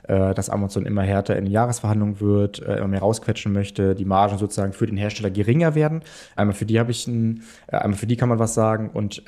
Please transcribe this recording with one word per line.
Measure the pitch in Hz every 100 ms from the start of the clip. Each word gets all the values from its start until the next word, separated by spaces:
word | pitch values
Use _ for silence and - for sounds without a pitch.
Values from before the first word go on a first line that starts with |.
| -
äh, | 95 95
dass | 95 98
Amazon | 104 98 101 -
immer | 101
härter | 95 98 101 95
in | 98
Jahresverhandlungen | 104 120 117 107 107 104 101
wird, | 104 101 101 -
äh, | - 104
immer | 98
mehr | 98
rausquetschen | 98 113 - 104 107
möchte, | 101 101 - 98
die | 95
Margen | 98 95 101 98
sozusagen | 104 - 98
für | 95 113
den | 101
Hersteller | 104 - 104
geringer | 95 101 139 165 151
werden. | 151 160 - - - -
Einmal | 104 101
für | 110
die | 113
habe | 120
ich | 117 -
ein, | 120 113 113 - - -
äh, | -
einmal | 107 101
für | 110
die | 117
kann | 123
man | 113
was | 113 113
sagen. | 110 110 110
Und, | - 101 -